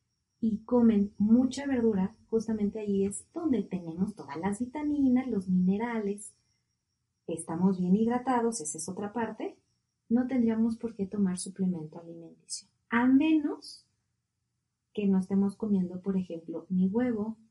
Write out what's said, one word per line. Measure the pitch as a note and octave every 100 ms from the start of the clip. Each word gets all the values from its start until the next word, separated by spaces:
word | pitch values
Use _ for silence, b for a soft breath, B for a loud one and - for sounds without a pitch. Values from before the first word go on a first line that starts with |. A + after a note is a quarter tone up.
| _ _ _ _
y | A3+ G#3
comen | - B3 A3+ G3+ G3+ -
mucha | G#3 A#3+ C4 C4+ C#4
verdura, | B3 A3+ G3 G3 - _
justamente | A3+ A3 G#3+ G3+ A3
ahí | G#3 G3
es | G3 - -
donde | E4 D#4+ A3+
tenemos | F#3+ F3+ E3 E3 G#3+
todas | - C#3 D3+
las | F#3+ G3+
vitaminas, | B3 D4+ D4 D4 C4 B3 C4
los | G#3 F#3+
minerales, | F#3 F3+ G3+ A#3+ A3+ G3+ G#3 - _ _ _ _ _ _ _ _ _ -
estamos | E3 - E3 F#3+ F3+
bien | F3+ G#3
hidratados, | A3+ B3 C4 A#3+ A#3 A3+
esa | D3+ D#3+
es | G3
otra | F#3 G#3
parte, | A#3+ A3 A3 F#4+ - _ _ _ _ -
no | A#3 B3+
tendríamos | C4 A3+ A3 A#3 A3+
por | A3+
qué | A3 F#3+
tomar | G#3 F#3+ F3+
suplemento | F#3+ F#3+ F#3 E3 D#3 E3
alimenticio, | E3+ E3+ E3 - - - - _ -
a | A#3 B3+
menos | C4+ D#4+ D#4 D4 A4 - - _ _ _ _ _ _ _ _ _ _ _
que | - G3
no | F#3+
estemos | F#3 G3 G3+ -
comiendo, | G#3+ G3 F3+ F#3
por | G3 F#3+
ejemplo, | F#3 E3 D#3+ E3 -
ni | F#3 F#3+
huevo, | A3+ B3+ G#3+ A3 - _